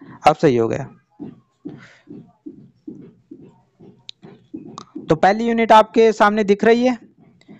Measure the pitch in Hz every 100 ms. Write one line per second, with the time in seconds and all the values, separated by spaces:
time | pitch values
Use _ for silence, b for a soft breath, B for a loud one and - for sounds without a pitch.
0 | B B - 156 160 120 113 120 131 -
1 | _ - - - _ _ - B B B
2 | B - - _ - - - _ - -
3 | - _ - - - _ _ _ - _
4 | - - - - _ - - - - -
5 | - 156 185 220 233 226 226 220 214 240
6 | 226 214 214 208 196 202 226 233 247 240
7 | - _ _ _ b b